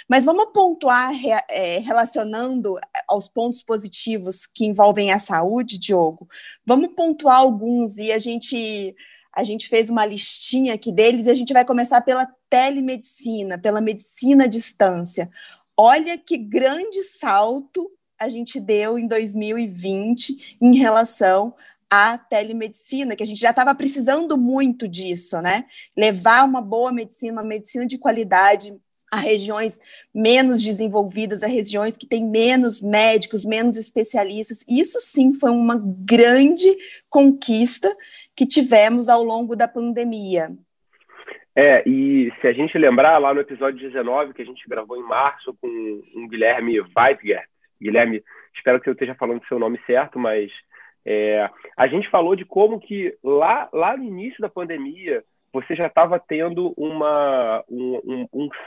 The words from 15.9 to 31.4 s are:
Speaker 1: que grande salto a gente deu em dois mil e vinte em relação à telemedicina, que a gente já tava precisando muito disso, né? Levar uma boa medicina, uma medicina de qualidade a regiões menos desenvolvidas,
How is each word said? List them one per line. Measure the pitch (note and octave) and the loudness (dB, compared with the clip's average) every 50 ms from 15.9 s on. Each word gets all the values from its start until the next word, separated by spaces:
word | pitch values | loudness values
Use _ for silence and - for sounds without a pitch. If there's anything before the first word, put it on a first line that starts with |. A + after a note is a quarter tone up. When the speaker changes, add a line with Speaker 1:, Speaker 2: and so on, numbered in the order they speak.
| C4 D#4 D#4 E4+ E4+ E4 | 8 6 4 -2 -6 -8
Speaker 1:
que | _ - E4+ B3 | _ -6 -6 -6
grande | A3 G#3 G#3 - C4 C4 C#4+ E4 F#4 A4+ F#4+ F#4+ F#4+ | -4 -2 -2 0 0 0 0 -2 -8 -8 -8 -8 -8
salto | - - - - A#3+ G3 G3+ G#3+ A3+ B3 C#4+ C#4 _ - F#4 E4 G4 _ _ _ _ _ - | -8 -10 -8 -4 0 2 2 2 2 0 -4 -8 _ -8 -8 -8 -8 _ _ _ _ _ -8
a | A3 B3+ | -8 -8
gente | A#3 A#3 A#3+ A#3+ - C#4 | -8 -8 -10 -10 -10 -8
deu | G3+ F#3+ G#3+ G#3 G#3 A3 A#3 A#3+ | -4 -2 0 0 0 -2 -2 -4
em | A3+ | -2
dois | A3+ A3+ A3 A3+ G#3 G3+ | -2 -2 -2 -2 -2 -4
mil | G#3+ G#3 G#3+ A3 A3+ | -6 -4 -4 -4 -4
e | A#3 G#3 | -4 -6
vinte | F3+ F3 F3 G3 G3 G3 G3+ A3+ A#3+ A#3+ - - C#4 - - - - - | -8 -8 -6 -6 -4 -4 -2 -2 -2 -2 -2 -6 -6 -8 -14 -18 -2 4
em | A#3+ B3 B3 C4 | 6 6 8 8
relação | C4 A3+ A3 A3+ A#3 A3+ - - G#3 F#3 F#3 G3 G#3 A#3+ - _ _ - _ _ _ - | 6 4 4 4 2 2 0 2 2 4 4 4 2 -2 -6 _ _ -20 _ _ _ 2
à | G#3 G3+ G3+ A3+ A#3 A#3+ | 4 4 4 4 2 -2
telemedicina, | _ - B3 G#3 G#3+ A3 A3+ A3+ A3 G#3+ G#3 - - - C4 C4+ C#4 B3 G#3+ | _ -4 -2 -2 -2 -2 -6 -8 -8 -10 -12 -14 -14 -8 -6 -6 -4 -6 -6
que | - G#3+ | -6 -8
a | |
gente | A3 G#3 G#3 | -8 -4 0
já | A#3 A#3 | 0 2
tava | A#3 C4 B3+ C#4 C#4 | 2 2 2 2 2
precisando | C#4 B3+ C4+ C#4 C#4+ A#3 B3 C4+ D#4 E4 D#4 D#4 C4 | 0 0 -4 -2 -2 0 0 0 0 0 0 0 0
muito | A#3+ A#3+ C4 C4+ C#4 B3+ A#3+ B3+ A#3+ G3 | 2 2 2 2 2 0 0 -2 -6 -10
disso, | E3+ F3+ F#3+ F#3 F3 F3 - - - E3 | -8 -8 -8 -6 -6 -8 -8 -8 -6 -4
né? | E3+ F3+ F#3+ A3+ B3 _ - - - - - - | -2 -2 -2 -2 -4 _ -18 -20 -20 -10 -2 0
Levar | G#3+ A3 G3+ F#3 F3 A3+ A3+ B3 C4+ | 2 2 2 2 4 4 6 6 6
uma | C4+ C4 B3+ | 4 2 -2
boa | A3+ G3 A3 A#3 B3 B3+ B3 | -4 -4 -4 -2 -2 -2 -4
medicina, | A#3+ A3+ - - - B3 A3+ A3+ A3 | -6 -8 -10 -14 -12 -12 -10 -10 -8
uma | G#3+ | -8
medicina | A3 G#3+ G#3+ G#3 - - B3 B3 | -8 -10 -10 -10 -10 -8 -6 -6
de | A#3+ C4 B3+ | -6 -6 -4
qualidade | - C#4 A3 A#3 A3 F#3 F#3 F#3 F#3+ G3+ G#3 G3+ G3+ G#3 G3+ F#3+ _ _ _ _ _ - | -2 -2 0 0 -2 0 2 4 6 4 4 2 0 -8 -18 -20 _ _ _ _ _ -10
a | G#3+ G#3+ | -8 -4
regiões | C#4+ C4 A3 G#3 G3 G#3 G#3+ G#3 A3+ A3+ - - _ - - - - _ - | -2 0 0 0 -2 -4 -6 -6 -6 -6 -8 -10 _ -20 -20 -20 -20 _ -6
menos | G#3+ A3 A3+ B3 C4 C4+ B3+ B3 A3+ G#3+ | 0 2 4 4 4 4 4 2 0 -2
desenvolvidas, | G#3+ G#3 F#3+ A3 G#3+ G3 G#3 G3+ F#3+ F3+ G#3+ A3 G3 G#3 F#3+ | -2 -4 -4 -4 -2 -2 -2 -2 -2 -4 -6 -6 -6 -6 -6